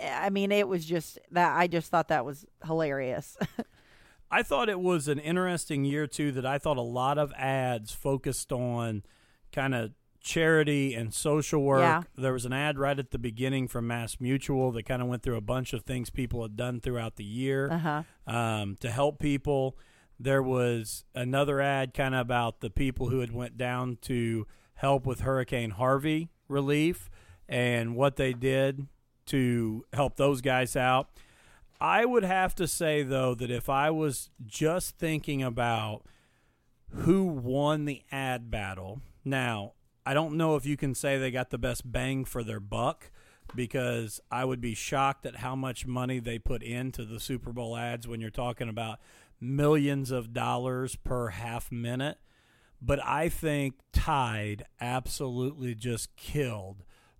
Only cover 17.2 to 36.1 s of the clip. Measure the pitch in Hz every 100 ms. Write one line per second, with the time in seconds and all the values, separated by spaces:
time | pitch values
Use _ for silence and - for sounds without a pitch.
17.2 | 104 113 135 135 139 170 160 151 160 _
18.2 | - 113 113 110 101 98 123 113 143 147
19.2 | 147 143 147 139 131 - - _ _ -
20.2 | 127 135 131 127 123 117 110 - - 131
21.2 | 123 135 143 139 139 139 131 - 135 131
22.2 | 120 123 117 - 120 - 135 123 123 127
23.2 | 120 117 120 117 123 123 127 120 - 123
24.2 | 117 113 107 - _ - 135 139 127 123
25.2 | - 135 123 127 117 98 127 135 151 156
26.2 | 165 _ _ 139 139 147 156 175 - -
27.2 | - - - 131 123 120 117 117 139 135
28.2 | 131 123 131 135 135 135 139 - _ _
29.2 | - 139 123 120 113 110 - 120 135 -
30.2 | 139 135 135 127 127 143 127 127 143 -
31.2 | - _ - - - _ 160 196 240 240
32.2 | 185 190 185 - 165 - 165 151 135 135
33.2 | 131 120 123 120 123 135 151 160 156 127
34.2 | - - 117 - 151 175 - - 165 156
35.2 | 147 139 131 117 120 110 107 104 -